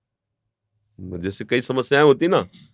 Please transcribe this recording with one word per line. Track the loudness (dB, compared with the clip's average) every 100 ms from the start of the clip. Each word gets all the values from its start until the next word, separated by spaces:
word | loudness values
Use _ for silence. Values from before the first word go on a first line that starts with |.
| _ _ _ _ _ _ _ _ _ -20
जैसे | -14 -10 -10 -10 -4
कई | -4
समस्याएं | -2 -4 0 4
होती | 4 4 2
ना, | 0 -2 -12 _